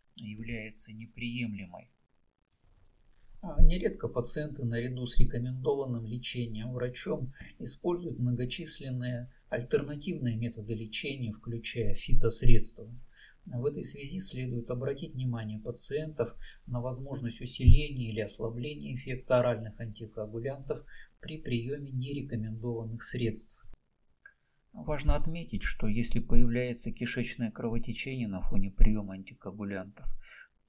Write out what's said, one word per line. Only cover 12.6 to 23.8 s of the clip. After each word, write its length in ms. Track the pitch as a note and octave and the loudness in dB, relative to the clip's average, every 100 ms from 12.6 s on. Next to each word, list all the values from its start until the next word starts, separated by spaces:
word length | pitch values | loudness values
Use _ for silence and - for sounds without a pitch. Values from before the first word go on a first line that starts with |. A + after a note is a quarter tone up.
| - - A2 A#2+ - - - _ - | 10 -2 -16 -18 -20 -20 -20 _ -12
В 180 | B2 | -6
этой 180 | C#3 C#3+ | -4 -4
связи 380 | - C#3+ C#3 F#3 | -8 -8 -10 -8
следует 500 | - B2+ B2+ A#2+ A#2 | -8 -6 -8 -8 -8
обратить 440 | B2 C3+ C#3 D#3+ | -8 -6 -8 -10
внимание 440 | B2+ B2+ A#2 A2 G#2+ | -8 -6 -6 -8 -10
пациентов 800 | A#2+ A#2+ - C#3+ D#3 - A#2 - - - - | -12 -10 -8 -8 -8 -6 -8 -8 -16 -16 -10
на 140 | B2 | -8
возможность 600 | B2 B2 C#3 B2 A#2 - | -6 -8 -10 -10 -10 -10
усиления 720 | B2 - B2+ C3+ D3 C3 A2+ | -10 4 10 10 8 -6 -6
или 100 | G#2+ | -6
ослабления 760 | G#2 - A2+ A#2 D3 D3 C#3+ | -8 -8 -10 -8 -10 -10 -10
эффекта 440 | B2+ C3 B2+ - B2+ | -10 -10 -12 -2 0
оральных 420 | B2 A2 A2 - | 0 -2 -8 -12
антикоагулянтов 1040 | A#2 G#2 G#2+ - G#2+ A2+ B2+ C#3 - - - - - _ | -14 -12 -14 -12 -12 -8 -8 -8 -8 -10 -10 -18 -20 _
при 180 | - D#3 | -14 -12
приёме 520 | C3+ A#2+ A#2+ C#3+ C#3 | -6 -4 -4 -8 -8
нерекомендованных 1080 | B2+ C3 C#3+ C3+ A2+ A2 A2 A#2+ A2+ A2+ A#2 | -8 -6 -8 -8 -8 -8 -8 -8 -8 -8 -8
средств. 540 | - B2 A#2 - - - - - | -6 -4 -4 -6 -12 -20 -20 -20